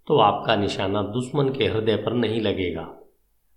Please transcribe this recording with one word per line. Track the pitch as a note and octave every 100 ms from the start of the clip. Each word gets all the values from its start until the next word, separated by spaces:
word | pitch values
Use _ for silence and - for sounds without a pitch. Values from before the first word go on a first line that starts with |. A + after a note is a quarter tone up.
| -
तो | D3
आपका | G#2 G2+ - G#2+
निशाना | G2 - F#2+ G#2
दुश्मन | G2 A2+ B2 D3 C3+
के | - G2+
हृदय | A2 G#2+ G#2+
पर | A2
नहीं | A#2+ A2 A2+
लगेगा। | G#2 F#2 F2 E2 D#2+ - - _ _ _ _